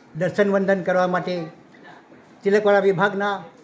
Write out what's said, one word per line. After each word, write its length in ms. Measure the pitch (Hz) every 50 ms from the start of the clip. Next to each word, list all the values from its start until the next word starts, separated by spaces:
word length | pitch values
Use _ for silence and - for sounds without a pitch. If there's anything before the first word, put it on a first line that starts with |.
| _ - -
દર્શન 360 | 156 185 165 165 208 208 202
વંદન 300 | 196 196 196 190 196 190
કરવા 240 | 165 185 180 180 180
માટે 400 | 180 180 175 170 185 180 175 160 160 - - - _ - - - - - - _ _ - - - - - -
તિલકવાડા 360 | - 196 196 214 202 202 202 196
વિભાગના 640 | 190 196 190 165 196 208 196 196 202 208 196 190 165 - - -